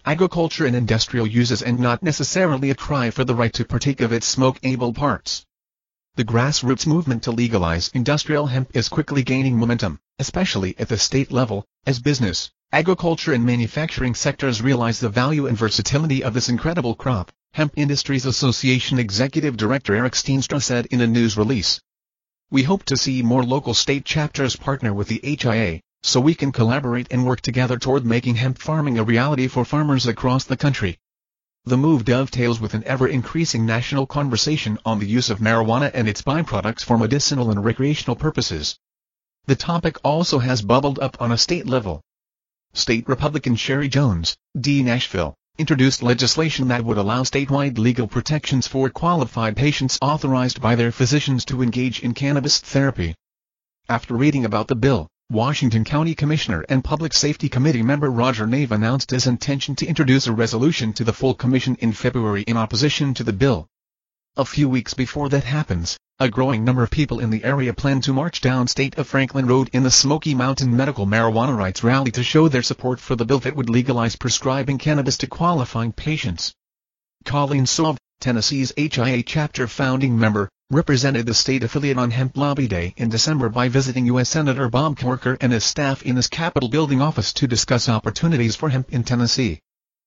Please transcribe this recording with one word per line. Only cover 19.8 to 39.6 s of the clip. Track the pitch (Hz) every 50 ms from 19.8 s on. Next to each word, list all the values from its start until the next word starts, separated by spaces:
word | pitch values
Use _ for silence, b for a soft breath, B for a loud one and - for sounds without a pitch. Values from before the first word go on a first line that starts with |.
| - - 101
Eric | 110 123 123 -
Steenstra | - - - 135 135 127 - 156 143
said | 120 - 127 120 113
in | - - 123
a | 120
news | 117 113 120 117 113 101
release. | 104 107 113 135 107 - - - - _ _ _ _ _ _ _ _ _ _ _ _ _ -
"We | - 135 131
hope | 143 196 196 -
to | - 139
see | 123 - 143 131 127 120
more | 117 123 131 123
local | 120 131 147 139 123 110
state | - - - 139 143 135
chapters | - - 160 151 147 - - 139 123 -
partner | - - 139 139 135 - 110 98
with | 101 104
the | - 113 113 -
H | 139 147 139 -
I | 127 104
A, | 113 113 90 82 92 _ _ _ _ -
so | - - 127
we | 127 156 165
can | - 147 139 127
collaborate | - 117 113 123 147 143 123 120 123 120 - 127
and | 123 127
work | 127 127 -
together | - 131 120 127 127 120 127 117
toward | - 131 131 143 127
making | 113 113 123 120 123 120
hemp | 110 127 131 127 -
farming | - 156 156 160 147 143 120 113
a | 110
reality | 113 117 117 127 147 151 131 131
for | 127 - 127 120
farmers | - - 147 151 147 139 131 -
across | 123 110 - - 127 123 131 -
the | - 135
country." | - - 143 131 - 110 90 85 - _ _ _ _ _ _ _ _ _ _ _ _ -
The | 117 123
move | 127 139 160 160 127 110
dovetails | 120 120 127 135 131 - 123 120 120 117 113
with | 110 104 -
an | 110 -
ever-increasing | - 131 127 131 - 151 127 117 - - 165 165 - - 117 113
national | 113 113 117 123 - 147 139 135
conversation | - - 147 143 139 117 107 - 151 156 147 - 113 104 - -
on | 113 113 104
the | 104
use | 98 110 127 120 113
of | 107 101
marijuana | 110 113 117 117 113 110 113 123 120 - -
and | 127 113 110
its | 104 - -
byproducts | 135 139 165 160 - 113 101 92 107 117 - -
for | - 117
medicinal | 117 113 110 127 143 - - 147 135 123 113
and | 107 101 101
recreational | 117 127 - 131 143 151 - - - 117
purposes. | - - 156 - - 120 - 92 78 76 - - _ _ _ _ _ _ _ _ _ _ _ _ _ -
The | - 135
topic | -